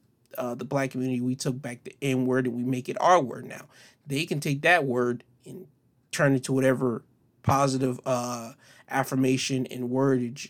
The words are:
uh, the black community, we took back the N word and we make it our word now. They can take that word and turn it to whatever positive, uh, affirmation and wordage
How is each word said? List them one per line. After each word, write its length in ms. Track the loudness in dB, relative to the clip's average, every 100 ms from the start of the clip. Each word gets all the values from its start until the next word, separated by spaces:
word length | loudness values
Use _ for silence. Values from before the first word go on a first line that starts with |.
| _ _ _ -8
uh, 160 | -6
the 120 | -6 -4
black 260 | -2 -2
community, 280 | -2 -2 -2
we 160 | -2 -2
took 240 | -4 -4
back 240 | -8 -12
the 120 | -16 -6
N 240 | -2 0 2
word 180 | 2 0
and 100 | -2
we 80 |
make 240 | -2 -4 -4
it 140 | 0
our 180 | 4 4
word 280 | 2 -6 -12
now. 180 | -14 -18 -20 -20 _ -4
They 200 | -4 -2
can 120 | -2
take 220 | -2 0
that 240 | 4 4 4
word 380 | 0 0 -2 -8 _ -18
and 180 | -18 -20 _ _ _ _
turn 240 | 2 4 4
it 80 |
to 100 | 2
whatever 500 | 2 4 4 0 -2 -8 _ _ _
positive, 580 | 2 4 4 2 0 -2 -2
uh, 480 | -2 -2 -8 -12 -18 -20 -20 -6
affirmation 760 | -4 0 2 2 2 0 -4 -4
and 220 | -6 -2
wordage 600 | 2 4 2 0 -8